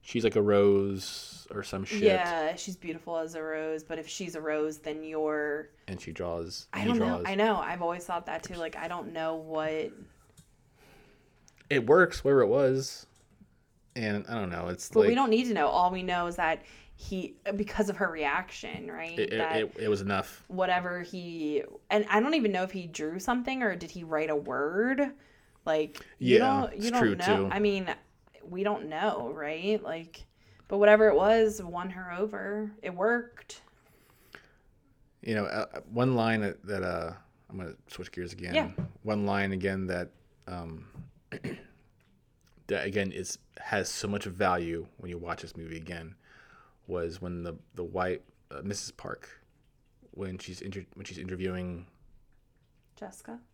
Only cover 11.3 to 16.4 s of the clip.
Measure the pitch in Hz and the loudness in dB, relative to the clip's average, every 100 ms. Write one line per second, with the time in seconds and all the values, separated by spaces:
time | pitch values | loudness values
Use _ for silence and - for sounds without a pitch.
11.3 | _ _ _ - 139 117 170 175 - 170 | _ _ _ -2 0 6 8 8 4 4
12.3 | 139 104 131 135 131 131 - - _ _ | 6 6 6 4 2 -2 -12 -20 _ _
13.3 | _ - _ _ _ _ - 107 104 - | _ -20 _ _ _ _ -4 -2 -2 -4
14.3 | 117 185 120 175 87 - 220 208 247 262 | -4 -4 -4 -4 -6 2 6 6 6 4
15.3 | 226 247 196 147 - 180 185 180 175 175 | 2 2 2 2 4 2 2 -2 -2 -2
16.3 | 175 | 0